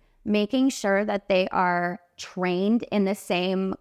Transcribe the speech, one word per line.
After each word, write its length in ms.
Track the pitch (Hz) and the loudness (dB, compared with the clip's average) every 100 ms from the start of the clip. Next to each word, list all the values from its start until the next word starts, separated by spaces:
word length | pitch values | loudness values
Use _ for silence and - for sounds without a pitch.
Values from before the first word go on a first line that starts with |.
| _ _ | _ _
making 440 | 220 208 208 262 262 | -2 0 0 2 0
sure 360 | - 202 196 | 0 0 0
that 240 | 214 202 - | 0 -4 0
they 200 | 185 190 | 2 2
are 520 | - 180 175 175 180 _ - | 0 0 0 -2 -6 _ -18
trained 680 | - - 180 180 202 233 - | -12 -4 0 0 2 0 0
in 140 | 208 190 | 0 0
the 80 | |
same 600 | 202 - 180 180 190 190 - | -2 -2 -2 0 -2 -2 -6